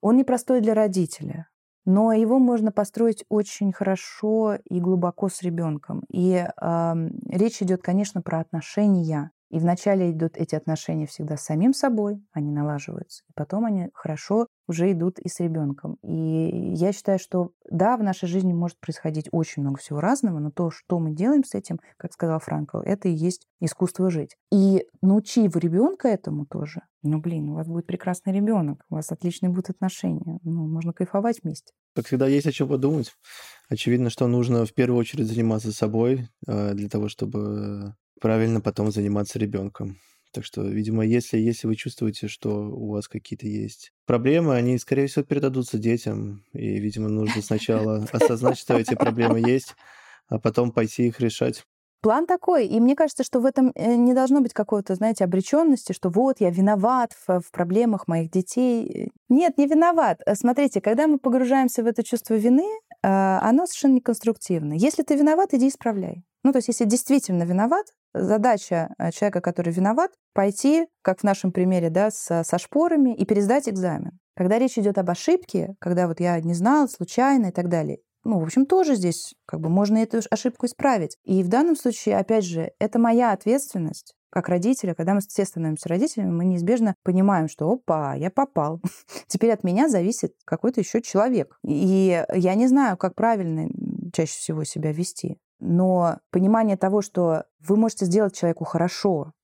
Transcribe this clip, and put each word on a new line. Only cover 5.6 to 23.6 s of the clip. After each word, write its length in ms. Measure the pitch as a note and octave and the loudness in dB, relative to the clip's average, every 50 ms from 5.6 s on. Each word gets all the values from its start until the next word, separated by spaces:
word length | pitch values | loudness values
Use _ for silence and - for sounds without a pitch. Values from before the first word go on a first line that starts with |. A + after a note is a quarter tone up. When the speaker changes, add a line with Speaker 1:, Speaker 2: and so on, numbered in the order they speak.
| E3+ D#3+ D3+ D3 - - - - - - - | -4 -4 -4 -6 -8 -10 -10 -10 -10 -8 -4
Speaker 1:
И, 320 | F3+ F3+ F#3 F#3 F3+ F3 - - - | 0 2 2 2 2 0 -4 -8 -6
ам, 520 | - E3+ E3+ E3 E3+ E3+ E3 E3 D#3+ E3 - - - - | -4 -2 -2 0 0 0 -2 -2 -4 -4 -6 -10 -12 -6
речь 320 | - F3+ G#3 A#3 A3+ - | -2 0 0 0 0 -2
идет, 200 | G#3 F3+ F#3+ F3+ | -2 -2 -2 -2
конечно, 400 | - - F3+ F#3+ G#3 G3+ - F#3+ | -2 -2 -2 -2 -2 -2 -6 -8
про 180 | E3 - E3+ D#3+ | -6 -4 -4 -4
отношения. 920 | E3 _ - E3 C#3+ - - - G#3 G#3 G3 F3+ E3 D#3+ D#3+ D3 C#3+ D#3+ _ _ _ _ | -6 _ -8 -10 -8 -6 -2 0 2 4 4 2 2 0 -2 -4 -4 -6 _ _ _ _
И 100 | - E3 | -4 0
вначале 500 | D#3+ E3+ F3 F3 - G3+ G3 F#3+ F#3 F3 | 0 2 0 0 0 0 2 2 2 0
идут 260 | E3 D#3+ E3 D#3+ _ | 0 -2 -2 -4 _
эти 200 | - E3 - - | -4 -4 -4 -4
отношения 500 | D#3 D#3 - D#3+ D#3 - - D#3+ D#3+ D#3 | -4 -2 -4 -6 -4 -4 -6 -4 -4 -4
всегда 320 | D3 - - D#3+ D3+ D#3 D3 | -6 -8 -10 -8 -6 -6 -8
с 60 | - | -6
самим 320 | - D#3+ D#3 F#3 B3 C4+ | -4 -2 2 2 2 2
собой, 440 | - - C#4 A#3+ G#3+ G#3 G3+ G#3 G3+ - _ | 2 0 0 0 0 -2 -2 -4 -8 -12 _
они 180 | _ D#3+ D3 D3 | _ -6 -4 -4
налаживаются, 720 | D3 D3 D3 D3 D3 C#3+ C#3 - - - - _ - - _ _ | -2 -2 -2 -2 -4 -6 -8 -10 -12 -12 -14 _ -20 -20 _ _
и 40 | _ | _
потом 300 | - D3 - - G3+ A#3 | -10 -8 -6 -4 -4 -2
они 240 | A3+ G#3 F#3+ F3 - _ | -2 -2 -2 -4 -6 _
хорошо 540 | - - - D#3 D3 - - G3 A3 A#3 - _ _ _ - | -10 -8 -6 -6 -6 -4 -2 0 0 0 -2 _ _ _ -8
уже 240 | F3 D#3+ E3+ F#3+ | -2 0 0 0
идут 280 | G3 E3+ E3 F#3 F3+ - | 2 0 0 -2 -4 -4
и 100 | - F3+ | -12 -12
с 100 | - - | -6 -4
ребенком. 560 | F3+ E3+ D#3+ D#3+ D3+ C#3 C#3 - - D#3 - - | -4 -2 -2 -2 -2 -4 -4 -6 -8 -12 -12 -10
И 720 | - - D#3+ D#3+ D#3+ D#3+ D#3+ D#3+ D#3+ E3 F3 F3 F3+ - F3+ | -8 -6 -6 -4 -2 -2 -2 -2 -2 -2 -2 -4 -4 -4 -2
я 160 | D#3+ E3+ G3 | 0 0 0
считаю, 280 | G#3 - - - G3 F#3 | 0 -2 -2 -2 -2 -2
что 320 | - - - F3+ F3 E3+ _ _ _ - | -2 -4 -4 -4 -4 -4 _ _ _ -8
да, 260 | - E3 F#3 G#3+ B3+ A#3+ | -2 0 2 2 2 0
в 40 | |
нашей 260 | G#3+ G3+ F#3+ - - F3 | 0 -2 -2 -4 -4 -4
жизни 240 | E3+ F#3+ F#3+ F#3 | -2 0 0 0
может 280 | F3 E3+ E3+ F3 - _ | 0 0 -2 -4 -6 _
происходить 500 | - - D#3 - - D#3 D#3 D#3 D3 - | -12 -12 -12 -8 -6 -6 -6 -6 -6 -4
очень 300 | - E3 D#3+ - - - | -2 -2 -2 -2 -4 -6
много 160 | C#3+ C#3 C#3 C3+ | -4 -4 -4 -6
всего 220 | - - D3+ D3 | -8 -8 -6 -4
разного, 400 | D3+ G3 C4 C#4 - G#3+ F3 D3+ | 0 0 0 0 0 -2 -2 -2
но 100 | D3 D3+ | -4 -6
то, 220 | D3 - F3+ E3 | -4 -4 -4 -4
что 260 | D#3 - _ _ F3+ F3 | -4 -8 _ _ -2 -2
мы 140 | E3 D#3+ | -2 -4
делаем 320 | D3+ D3+ F#3 A#3+ D4 D4 C4 | -2 -2 0 2 2 2 0
с 100 | - - | 0 -4
этим, 260 | G3+ F#3+ - F3+ E3 _ _ _ _ | -10 -8 -8 -10 -10 _ _ _ _
как 160 | - F3 - | -14 -14 -8
сказал 260 | _ - E3 D#3+ D#3+ | _ -4 -2 -2 -4
Франкл, 400 | - - D#3 D3+ D3+ C#3 - - | -4 -6 -6 -6 -6 -6 -8 -8
это 280 | - - G3 G3+ - F#3+ | -4 -4 -4 -2 -2 -2
и 20 | |
есть 340 | E3+ D#3 D#3+ F3+ F3+ - _ _ _ | -2 0 -2 -2 -4 -4 _ _ _
искусство 500 | _ | _